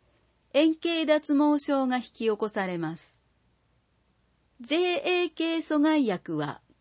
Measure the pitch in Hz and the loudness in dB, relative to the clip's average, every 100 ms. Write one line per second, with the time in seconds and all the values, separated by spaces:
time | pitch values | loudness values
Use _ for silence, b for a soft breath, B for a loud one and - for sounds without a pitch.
0 | _ _ _ _ _ 269 320 320 339 330 | _ _ _ _ _ 2 2 2 -2 0
1 | 302 302 302 285 294 294 294 277 262 254 | 2 2 2 2 4 2 2 0 0 -2
2 | 233 - 226 208 214 208 190 175 160 170 | -6 -6 -2 -2 -2 -4 -4 -4 -6 -8
3 | - - _ _ _ _ _ _ _ _ | -14 -20 _ _ _ _ _ _ _ _
4 | _ _ _ _ _ - 240 311 359 349 | _ _ _ _ _ -14 -2 0 0 0
5 | 339 359 349 - 330 330 - 302 302 311 | 0 0 0 -2 -4 -2 -2 2 2 2
6 | 240 175 - 156 143 - _ _ | 2 -2 -4 -4 -4 -8 _ _